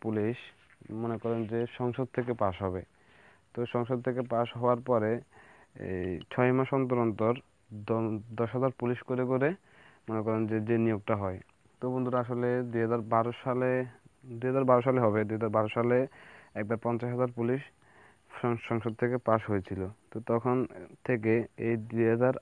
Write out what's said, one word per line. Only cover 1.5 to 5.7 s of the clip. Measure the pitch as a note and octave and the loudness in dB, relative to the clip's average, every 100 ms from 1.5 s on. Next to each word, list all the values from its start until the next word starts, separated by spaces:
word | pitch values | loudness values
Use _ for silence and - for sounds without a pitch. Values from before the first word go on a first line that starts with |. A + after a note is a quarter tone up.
| A#2 A#2 - | -2 -4 -2
সংসদ | B2 A#2+ B2+ | -2 -2 -4
থেকে | - B2 | -2 -2
পাস | A#2 G2+ F2+ | 0 0 0
হবে। | G2 F2+ - _ _ - - - _ | -4 -4 -8 _ _ -20 -20 -20 _
তো | - A#2+ | -8 -4
সংসদ | A#2+ A#2 B2+ | -2 -2 -2
থেকে | B2 B2 | -2 -4
পাস | B2 A#2 A#2+ A#2+ | -2 -2 -2 0
হওয়ার | B2 A#2+ | 2 2
পরে | B2+ A#2+ G#2+ A#2 - - - - - | 2 2 2 0 -4 -20 -20 -20 -20